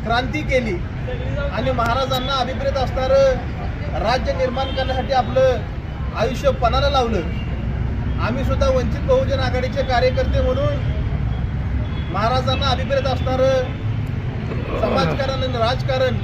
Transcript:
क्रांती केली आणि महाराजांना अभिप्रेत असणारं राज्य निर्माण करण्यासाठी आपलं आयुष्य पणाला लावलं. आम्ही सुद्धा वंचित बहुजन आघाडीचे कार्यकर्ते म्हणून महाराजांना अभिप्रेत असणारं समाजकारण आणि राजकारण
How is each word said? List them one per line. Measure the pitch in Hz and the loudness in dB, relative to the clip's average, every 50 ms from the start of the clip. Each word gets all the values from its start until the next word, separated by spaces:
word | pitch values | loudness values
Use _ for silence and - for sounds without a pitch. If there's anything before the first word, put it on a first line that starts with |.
| - | 0
क्रांती | 220 233 240 262 262 - 311 294 | 0 0 0 0 -2 -4 -4 -2
केली | - 269 254 240 220 180 170 - - - - - - - - - - - 294 277 269 | 0 0 0 2 0 -2 -4 -4 -6 -6 -6 -6 -4 -4 -4 -4 -4 -4 -2 -2 -2
आणि | - 214 247 262 | -2 -2 0 0
महाराजांना | 254 240 226 233 233 262 269 262 262 254 254 269 277 | 2 2 2 2 2 0 0 0 -2 -2 -2 -2 -2
अभिप्रेत | 262 240 247 254 - 269 269 - | -2 -2 -2 -2 -2 -2 -2 0
असणारं | 269 - - - 262 262 262 269 277 277 - 254 - - - - - - - - - - - - 160 175 | 0 -2 0 0 -2 2 4 6 6 6 6 4 2 -2 -6 -6 -6 -4 -6 -4 -4 -4 -4 -2 0 0
राज्य | 214 247 262 226 240 277 | 2 2 2 0 -2 0
निर्माण | 262 262 254 240 - 269 269 269 | 0 0 0 0 -2 -2 -2 -2
करण्यासाठी | 262 262 262 262 254 247 - 269 | -2 -2 -2 0 -2 0 2 2
आपलं | 262 - - - 262 262 - 165 - - - - - - - - - - - - - | 2 2 2 2 4 4 4 4 2 -4 -6 -8 -8 -8 -8 -8 -6 -6 -6 -2 0
आयुष्य | 208 180 160 - - 185 165 - | 0 0 0 2 2 2 2 4
पणाला | 170 170 - 269 277 277 | 2 2 2 4 2 2
लावलं. | 277 269 247 233 220 190 160 143 - - - - - - - - - - - - - - - - - - 165 | 2 2 2 2 0 0 -2 -2 -4 -4 -4 -4 -4 -4 -2 -2 -2 -2 -2 -2 -2 -2 -2 -2 -2 -2 -2
आम्ही | 202 240 277 254 | -2 0 0 0
सुद्धा | - - - - - | 0 2 2 2 2
वंचित | 175 170 160 - - - | 2 2 2 0 -2 -2
बहुजन | - - 262 262 285 - 277 262 | 2 4 4 4 4 2 0 0
आघाडीचे | 262 247 - 254 247 254 - 285 254 | 0 0 0 0 -2 -2 -2 -2 0
कार्यकर्ते | - 254 240 254 254 - - 262 - - - | 2 2 4 4 4 2 2 0 2 2 2
म्हणून | - 254 254 269 285 294 - - - - - - - - - - - - - - - - - - - - - - - - - - - - 160 | 2 2 2 2 2 0 0 0 -2 -2 -2 -2 -2 -2 -2 -2 -2 -2 -2 -2 -2 -2 -2 -4 -2 -2 -2 -2 -2 -2 -4 -4 -4 -2 -2
महाराजांना | 190 208 233 247 262 254 262 262 262 269 269 | 0 2 2 2 2 2 0 0 0 2 0
अभिप्रेत | 247 254 262 - 277 269 262 | 0 0 0 0 0 0 2
असणारं | 269 254 254 254 254 262 254 262 269 262 262 254 - - - - - - - - - - - - - - - - - - - - - - - | 0 0 0 0 0 2 2 4 4 4 2 0 -2 -4 -4 -4 -2 -2 -2 -4 -4 -4 -4 -4 -4 -4 -4 -6 -4 -4 -4 -4 -4 -2 0
समाजकारण | - - - 262 269 262 262 269 269 269 269 262 262 | 0 0 2 2 0 0 0 0 -2 -2 -2 -2 -2
आणि | 254 247 240 | -2 0 0
राजकारण | 226 226 262 - - - 262 262 262 254 233 - | 0 0 0 0 0 -2 0 2 2 0 0 -2